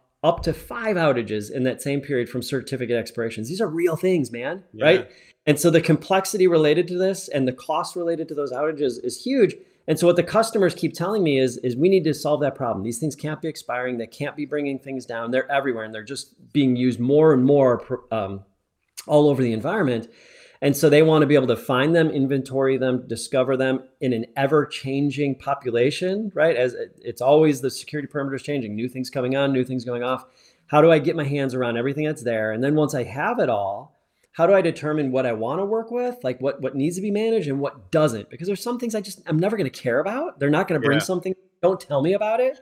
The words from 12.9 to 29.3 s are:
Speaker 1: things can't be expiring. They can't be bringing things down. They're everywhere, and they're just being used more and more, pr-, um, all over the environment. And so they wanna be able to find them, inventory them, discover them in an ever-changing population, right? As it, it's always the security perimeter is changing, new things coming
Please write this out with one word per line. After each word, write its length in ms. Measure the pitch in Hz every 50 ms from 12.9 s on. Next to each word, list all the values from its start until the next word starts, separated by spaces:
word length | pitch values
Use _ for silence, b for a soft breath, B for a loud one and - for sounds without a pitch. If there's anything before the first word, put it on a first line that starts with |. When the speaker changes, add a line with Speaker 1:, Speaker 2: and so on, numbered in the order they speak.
| 117 -
Speaker 1:
things 160 | 160 151 -
can't 260 | - - 151 156 147
be 60 | - 160
expiring. 500 | 151 - - - 120 123 127 127 123 117
They 100 | 113 110
can't 280 | - - 147 143 -
be 100 | 151 147
bringing 320 | 131 147 147 147 139 139 131
things 280 | - 139 135 131 123
down. 260 | - 117 117 117 117
They're 180 | 127 131 131 -
everywhere, 360 | 143 139 135 139 117 113 110
and 100 | 110 110
they're 80 | 110 104
just 480 | 113 139 123 - - _ _ - -
being 240 | - 151 139 131 123
used 240 | 120 127 127 117 104
more 320 | 120 127 143 151 156 160
and 140 | 151 127 127
more, 320 | 135 143 143 135 127 120 -
pr-, 180 | - - 127 - - -
um, 320 | 113 110 101 95 98 98 98 _ _ _ _ _ _ _ _ _ _ - - -
all 220 | 151 151 147 147
over 120 | 139 123
the 120 | 127 117 113
environment. 560 | 110 107 156 196 220 175 131 120 113 113 - b b b b b b b b b b
And 140 | b 143 135
so 140 | - 165 147
they 140 | 143 151 160
wanna 220 | 160 160 151 147
be 100 | 135 147
able 120 | 139 131 123
to 80 | 117
find 400 | 110 - - 131 127 139 156 170
them, 140 | 170 160 156
inventory 640 | 131 147 135 131 143 135 131 131 131 135 135 135 135
them, 320 | 123 131 127 127 123 123 -
discover 480 | 113 110 - - - 131 127 131 135
them 280 | 127 131 131 131 131 131 - _ -
in 100 | 143 127
an 140 | 123 110 117 - -
ever-changing 1000 | 135 135 135 156 151 139 - - - - 135 135 139 147 143 127 139 147 139 131
population, 920 | - - 139 139 139 - 123 113 117 123 147 143 - 185 185 190 208 226 196 -
right? 220 | - 151 165 143 117
As 160 | 127 127 113
it, 260 | - 117 - _ _
it's 200 | - 117 113 -
always 400 | 123 135 147 156 160 151 143 127
the 100 | 131 127
security 380 | - - - - - 151 139 -
perimeter 260 | - 147 139 139 135
is 80 | 127 -
changing, 320 | - 147 139 117 104 104
new 140 | 107 120 127
things 200 | 127 131 127 -
coming 280 | - 139 123 123